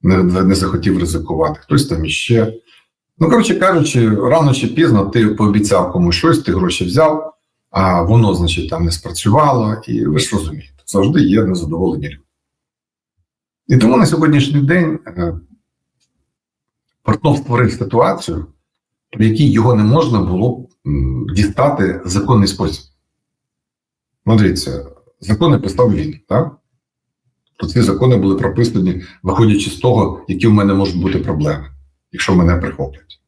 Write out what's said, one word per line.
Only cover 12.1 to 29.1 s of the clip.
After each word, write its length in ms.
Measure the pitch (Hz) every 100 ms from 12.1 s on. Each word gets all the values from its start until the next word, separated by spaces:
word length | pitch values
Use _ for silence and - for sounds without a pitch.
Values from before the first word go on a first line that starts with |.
| - _ _ _ _ _ _ _ _ _ _ _ _ _ _ _
І 100 | 127
тому 200 | 110 127
на 100 | 165
сьогоднішній 540 | 156 156 147 139 147
день, 380 | 139 180 165 156 -
е, 280 | 90 87 85 - _ _ _ _ _ _ _ _ _ _ _ _ _ _ _
Портнов 360 | - - 156 143
створив 340 | 135 120 113
ситуацію, 760 | - 98 117 151 185 - - - _ _ _ _ _ _ -
в 60 |
якій 280 | 110 110 143
його 240 | 104 110
не 100 | 113
можна 360 | 107 147 160 113
було, 480 | 87 90 117 - - _ -
м, 400 | 71 65 65 -
дістати 680 | 95 101 - 143 - 92 90
в 40 | -
законний 400 | - - 117 98
спосіб. 360 | - 90 80 - _ _ _ _ _ _ _ _ _ _ _ _ _ -
Ну, 100 | 110
дивіться, 540 | 98 - - - - - _ _
закони 380 | 90 107 165 143
писав 360 | 104 92 -
він, 260 | 90 78 76 _
так? 300 | 92 - - _ _ _ _ _ _ _ _ _ _
То 100 | -
ці 160 | 127
закони 340 | 113 - 127 120
були 180 | 95
прописані, 680 | 95 - 98 117 107 90 87 -